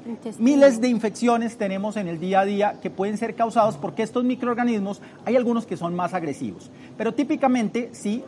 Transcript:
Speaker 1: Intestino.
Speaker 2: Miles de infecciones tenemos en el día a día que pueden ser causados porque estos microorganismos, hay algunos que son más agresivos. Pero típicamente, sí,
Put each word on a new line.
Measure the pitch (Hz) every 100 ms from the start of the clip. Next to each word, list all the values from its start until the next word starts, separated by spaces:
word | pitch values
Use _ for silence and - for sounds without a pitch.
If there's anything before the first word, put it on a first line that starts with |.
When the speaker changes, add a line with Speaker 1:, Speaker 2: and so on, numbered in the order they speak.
| 233
Speaker 1:
Intestino. | 226 233 202 233
Speaker 2:
Miles | 285 277 226
de | 247
infecciones | 233 226 - 240 233 226 226
tenemos | 202 190 208 208
en | 180
el | 170
día | 180 190
a | 196
día | 202 202 -
que | 185
pueden | - 196 208
ser | 226 -
causados | 226 233 214 165
porque | 190 -
estos | 220 240
microorganismos, | 247 254 233 240 240 220 196 196 - - -
hay | 254
algunos | 240 233 226
que | 165
son | 170 175
más | 175
agresivos. | 180 160 - 117 85 - - - -
Pero | 220
típicamente, | 226 294 302 262 254 208 233 240
sí, | - 208 226